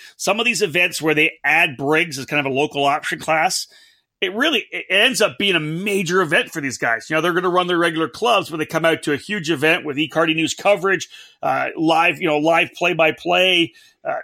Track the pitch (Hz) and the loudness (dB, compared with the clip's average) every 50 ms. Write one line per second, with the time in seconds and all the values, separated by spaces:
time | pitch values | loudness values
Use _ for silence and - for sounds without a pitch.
0 | - - - - - - 202 220 240 247 220 156 208 170 143 175 180 180 - - | -20 -20 -14 -6 -2 -2 0 0 0 -2 0 0 -2 0 2 2 0 0 0 -2
1 | 147 160 151 151 156 165 - - - 143 156 165 175 165 127 117 139 139 156 160 | 0 0 2 4 2 2 0 -2 0 2 2 4 2 0 -2 -2 0 2 2 2
2 | 175 170 135 135 127 - 156 147 139 135 127 135 151 147 - 143 139 139 147 151 | 2 0 -4 -8 -6 -4 -2 -2 -2 0 0 0 0 0 0 0 0 0 0 0
3 | - - 175 156 - - 160 156 165 185 - - - - _ - - _ _ _ | -2 -6 -8 -6 -2 -2 0 2 2 0 -2 -4 -8 -10 _ -20 -20 _ _ _
4 | _ _ _ - 196 185 190 220 277 330 285 208 - - - 175 - - 185 196 | _ _ _ -6 -6 -4 -2 0 0 0 0 0 -2 -4 -10 -10 -6 0 2 2
5 | 220 262 240 - 214 170 127 - 202 202 180 160 151 151 160 170 196 214 196 196 | 2 2 2 2 0 0 0 0 0 0 0 0 0 -2 -6 -6 -4 -2 -2 -2
6 | 196 156 180 190 185 143 165 - 190 - - 165 143 135 113 - 139 120 113 110 | -2 0 0 0 0 2 0 0 -2 -2 -6 -8 -6 -6 -6 -4 -2 -2 -2 -2
7 | - - 156 160 156 175 165 180 180 180 175 180 180 175 180 170 170 170 160 160 | -2 -2 -2 0 0 0 0 0 0 0 2 0 0 2 2 2 2 0 0 0
8 | 160 151 - - 214 240 226 196 165 - 160 156 156 - - 160 160 165 160 156 | -4 -4 -4 -2 0 2 2 2 0 -2 -4 -6 -4 -2 -2 0 2 2 0 0
9 | - 160 143 135 - - 208 208 151 151 165 131 147 160 170 175 - 151 131 143 | 0 -2 -4 -4 -4 -6 -6 -4 -2 -2 -2 0 2 0 0 0 -2 -6 -4 -4
10 | 160 143 - 160 170 160 160 160 160 139 - - - 202 202 175 170 196 190 165 | -4 -2 0 0 0 0 0 -2 -2 -4 -4 -2 2 2 2 2 2 0 0 -2
11 | - - - - - - _ _ - 147 135 135 135 131 - - 160 160 160 160 | -4 -8 -16 -20 -20 -20 _ _ -4 -2 -2 -2 -4 -4 -4 -2 2 2 4 4
12 | 170 175 175 - 180 160 151 147 147 165 165 165 175 - - - 180 175 175 160 | 4 2 0 0 0 0 0 2 2 2 2 2 2 0 -2 -2 -2 0 2 2
13 | 160 160 156 - - 170 175 180 185 185 185 175 165 - - - - _ _ _ | 2 2 2 -2 -2 0 2 2 4 4 4 2 2 0 -4 -12 -20 _ _ _
14 | - 143 143 - | -8 -6 -6 -6